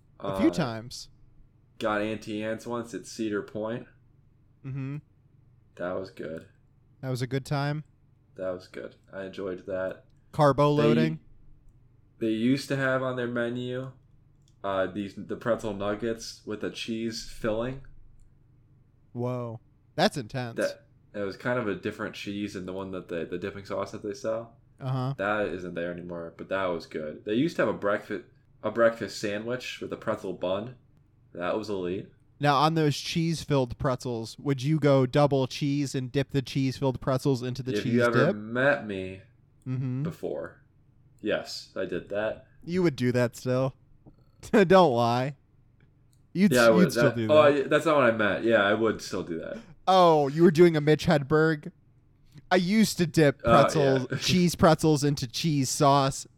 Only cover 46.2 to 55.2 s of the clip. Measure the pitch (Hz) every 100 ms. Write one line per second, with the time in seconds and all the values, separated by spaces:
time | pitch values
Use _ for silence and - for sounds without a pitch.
46.2 | _ 170 196 123 117 113 - 113 123 117
47.2 | 110 151 147 143 131 147 160 147 120 110
48.2 | 101 76 113 110 101 107 110 101 - 95
49.2 | 85 80 80 226 - - - 190 175 156
50.2 | 143 151 175 156 175 156 147 151 - 151
51.2 | 135 156 160 151 - - _ _ _ _
52.2 | _ - - 190 175 220 208 - 165 160
53.2 | 147 - 117 117 110 156 139 135 127 139
54.2 | - 185 175 - 170 156 160 151 143 151